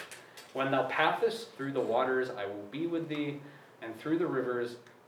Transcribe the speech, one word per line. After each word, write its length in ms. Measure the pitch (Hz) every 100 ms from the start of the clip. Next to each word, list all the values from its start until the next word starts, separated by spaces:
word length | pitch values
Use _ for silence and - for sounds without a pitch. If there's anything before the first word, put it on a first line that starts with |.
| - - - - -
When 180 | 131 135
thou 120 | 131
passest 680 | - - 160 190 226 - - -
through 180 | 139
the 80 | 131
waters, 480 | 110 120 131 127 123
I 160 | 104 101
will 200 | 104 104
be 160 | 143 170
with 220 | 165 147
thee, 300 | 147 143 143 - - - -
and 160 | 117 107
through 200 | 151 170
the 80 | 160
rivers, 480 | 131 123 120 120 120 - -